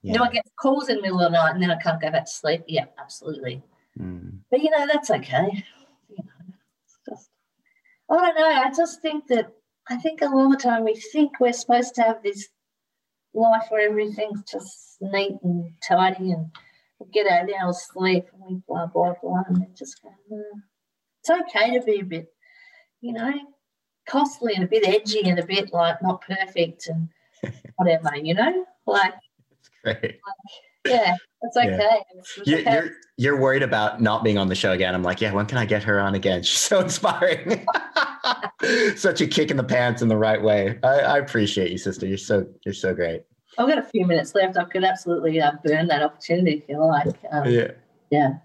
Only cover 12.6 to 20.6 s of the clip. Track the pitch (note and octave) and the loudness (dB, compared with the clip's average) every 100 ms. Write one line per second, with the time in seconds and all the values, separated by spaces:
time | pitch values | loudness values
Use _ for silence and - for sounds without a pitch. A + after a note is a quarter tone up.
12.6 | _ _ _ _ _ _ _ A3 A3+ A3+ | _ _ _ _ _ _ _ 2 4 4
13.6 | A3+ A3 G#3+ G#3+ G#3+ G#3 D#4 G#3 - G3 | 2 0 2 2 -2 -4 -6 -6 -10 -12
14.6 | F#3+ - - _ F#3+ G3 G3 - F3+ F3 | -14 -20 -20 _ -4 -2 -2 -4 -4 -4
15.6 | E3+ - - F3+ F#3 F#3 F#3 E3 D#3+ - | -6 -12 0 2 2 0 -4 -4 -6 -12
16.6 | _ _ _ _ F#3+ G#3+ G#3 F3 F3+ G3 | _ _ _ _ -4 0 2 2 0 -4
17.6 | F3+ F3+ - - F#3 F3+ - _ F#3 F#3 | -4 -4 -10 -4 0 0 -2 _ -12 -12
18.6 | - E3+ E3+ E3+ F3 F3 F3 F3+ F#3 F3+ | -8 -6 -4 0 0 -2 -4 -4 0 -2
19.6 | F#3 - C4+ - G3+ F#3+ G#3 G#3+ G#3 G#3 | -2 -10 -18 -18 -20 _ _ -14 -14 -18